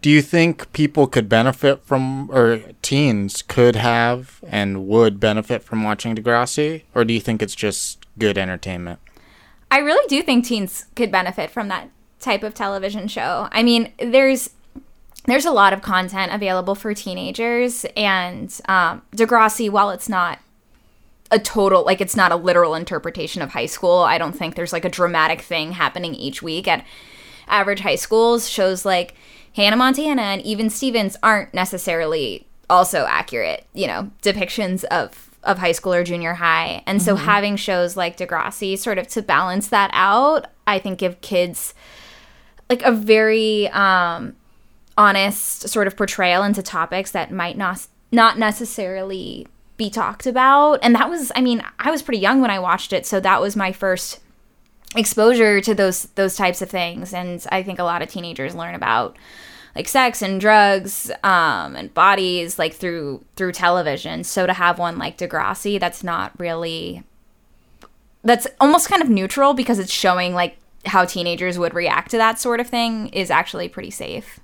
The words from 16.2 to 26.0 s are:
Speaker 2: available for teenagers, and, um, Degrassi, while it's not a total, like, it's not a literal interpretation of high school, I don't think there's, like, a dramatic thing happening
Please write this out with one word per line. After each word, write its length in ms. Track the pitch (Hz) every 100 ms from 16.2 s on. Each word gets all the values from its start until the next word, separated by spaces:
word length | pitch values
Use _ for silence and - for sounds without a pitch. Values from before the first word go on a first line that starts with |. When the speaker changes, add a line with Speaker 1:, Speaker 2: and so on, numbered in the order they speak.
| 185
Speaker 2:
available 420 | 208 202 185 180 196
for 180 | 220
teenagers, 920 | 208 - 185 180 190 233 240 247 240 - -
and, 520 | 208 190 180 180 185 - -
um, 340 | 190 170 170 _
Degrassi, 540 | 208 226 233 220 214 220
while 220 | 202 202
it's 180 | 180 -
not 300 | 190 175 151 _ _ _ _ _ _ _ _ _
a 80 | 220
total, 440 | 214 226 196 190
like, 160 | 170 185
it's 140 | 196
not 160 | - 185
a 60 | 170
literal 400 | 175 175 175 160
interpretation 680 | 170 - - 190 139 -
of 80 | 147
high 160 | - 117
school, 320 | - 180 180
I 140 | 170 165
don't 160 | 165 -
think 180 | 165
there's, 180 | 165 170
like, 120 | 175
a 40 | 175
dramatic 520 | 165 175 170 156 165
thing 320 | - 170 156
happening 420 | 180 147 -